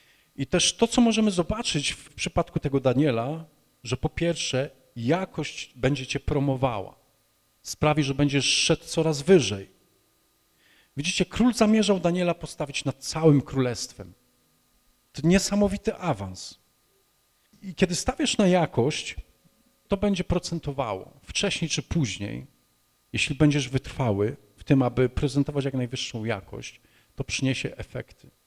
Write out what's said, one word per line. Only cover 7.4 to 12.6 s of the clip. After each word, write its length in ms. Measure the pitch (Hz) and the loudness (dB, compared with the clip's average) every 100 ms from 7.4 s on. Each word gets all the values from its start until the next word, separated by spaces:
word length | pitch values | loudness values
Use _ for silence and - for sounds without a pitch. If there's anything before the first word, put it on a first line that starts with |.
| _ _ | _ _
Sprawi, 420 | - - 156 151 | -16 0 2 2
że 100 | 135 | 0
będziesz 320 | 135 143 139 - | 2 2 2 2
szedł 380 | - - 160 | 2 2 0
coraz 380 | - - 160 143 | -2 -2 0 0
wyżej. 480 | 160 190 104 98 95 _ _ _ _ _ _ _ _ _ _ _ _ - | 6 6 6 -4 -10 _ _ _ _ _ _ _ _ _ _ _ _ -8
Widzicie, 280 | 160 - 185 | -4 -2 -2
król 280 | - 240 | 2 2
zamierzał 460 | 220 214 220 202 190 | 4 4 4 4 2
Daniela 340 | 170 180 175 | 2 0 0
postawić 520 | 165 156 - | -2 -8 -8